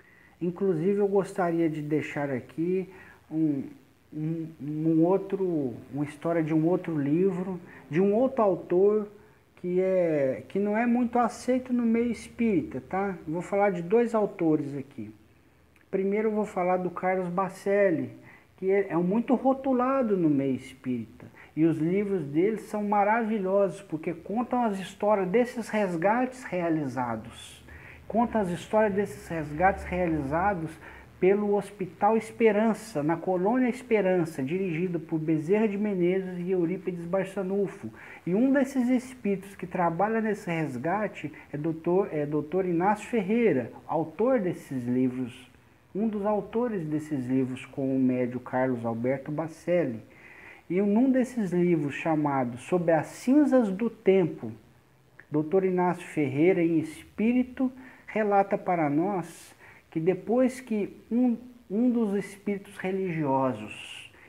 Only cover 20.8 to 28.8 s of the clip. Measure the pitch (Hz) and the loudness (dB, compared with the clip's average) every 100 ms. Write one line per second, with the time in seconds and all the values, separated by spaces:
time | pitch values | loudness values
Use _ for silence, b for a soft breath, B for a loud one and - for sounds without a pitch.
20.8 | - 123 107 - 110 B B - 160 143 | -6 -4 -6 -14 -20 B B 2 2 2
21.8 | 160 190 208 196 143 147 196 220 - 214 | 2 0 0 -2 -2 0 2 0 -4 -4
22.8 | 208 208 202 226 220 220 185 196 196 160 | 0 2 2 2 0 0 2 2 2 0
23.8 | - 156 185 165 - 208 233 254 233 190 | -8 -6 -6 -8 -6 -4 -2 0 0 -2
24.8 | 180 - 208 208 185 220 240 247 214 214 | -6 -2 2 2 2 2 2 -2 -4 -2
25.8 | 196 170 185 240 254 - - 180 170 160 | -2 0 2 2 -2 -6 -8 -4 0 0
26.8 | 139 127 123 113 - - - - - B | -2 -4 -4 -4 -8 -16 -18 -20 -20 B
27.8 | B B - 208 233 226 180 175 - 214 | B B -4 0 0 0 0 -4 0 2